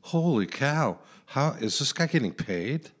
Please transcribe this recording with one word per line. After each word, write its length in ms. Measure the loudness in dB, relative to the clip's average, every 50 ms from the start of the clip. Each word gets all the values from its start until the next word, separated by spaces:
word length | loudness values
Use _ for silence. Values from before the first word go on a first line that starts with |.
"Holy 440 | -12 -2 -2 0 2 4 4 2 2
cow, 540 | 0 -2 -2 0 0 2 2 2 0 0 -4 -10 -20 -20 -20 _
how, 280 | -6 0 0 2 2 0
is 260 | -2 -4 -2 -2 0
this 120 | -2 -2
guy 140 | 0 0 0
getting 260 | 2 2 2 0 0
paid?" 580 | -2 -4 -4 -4 -2 -2 -2 -2 -4 -4 -6 -8 _ _